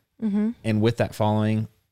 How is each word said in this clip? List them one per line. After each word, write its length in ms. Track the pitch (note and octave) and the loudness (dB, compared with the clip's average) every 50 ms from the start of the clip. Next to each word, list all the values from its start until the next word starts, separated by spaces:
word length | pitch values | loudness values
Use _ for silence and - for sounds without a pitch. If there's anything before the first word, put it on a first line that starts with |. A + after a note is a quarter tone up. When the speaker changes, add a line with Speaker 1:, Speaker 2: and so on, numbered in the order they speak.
| _ _ _ - | _ _ _ -6
Speaker 1:
Mm-hmm. 280 | A3 G#3+ G3 G#3 G#3 A3+ A#3+ - - | -4 -2 -2 0 -2 -2 -4 -4 -2
Speaker 2:
And 160 | A2+ G#3+ - | -2 0 2
with 160 | A2 A#2 - - | 2 2 2 0
that 160 | A2 F#2 - | -2 -4 -2
following 540 | - A2 G#2+ G#2+ G#2+ G#2+ G#2+ A2 A2 A2 - _ _ _ _ | -2 0 0 2 2 2 0 0 0 -2 -6 _ _ _ _